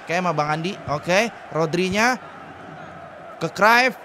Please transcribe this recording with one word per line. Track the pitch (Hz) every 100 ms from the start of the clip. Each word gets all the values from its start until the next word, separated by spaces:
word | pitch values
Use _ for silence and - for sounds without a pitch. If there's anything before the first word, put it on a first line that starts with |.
| -
Kayak | 170
sama | 180 151
Bang | 147
Andi. | 156 170 208 -
Oke, | 147 160 185 226 - -
Rodrinya | 151 160 170 185 196 233 254 - - - - - - - - - - - -
ke | 165
Cruyff. | - 202 233 254 -